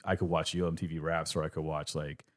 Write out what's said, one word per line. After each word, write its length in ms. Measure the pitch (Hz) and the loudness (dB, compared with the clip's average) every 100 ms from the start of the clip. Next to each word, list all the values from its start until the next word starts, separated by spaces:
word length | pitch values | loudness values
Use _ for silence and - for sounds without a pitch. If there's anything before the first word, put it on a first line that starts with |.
I 120 | - 90 | 0 2
could 120 | 87 | 4
watch 260 | 82 80 | 2 2
Yo 120 | 87 87 | 2 0
M 100 | 82 | 0
T 100 | 87 | -2
V 120 | 80 | -2
Raps 380 | 78 82 80 85 | 0 0 0 0
or 60 | |
I 40 | 78 | 0
could 140 | - | -2
watch, 300 | 78 76 73 | -2 -2 -2
like, 300 | 78 73 71 - | -4 -4 -8 -14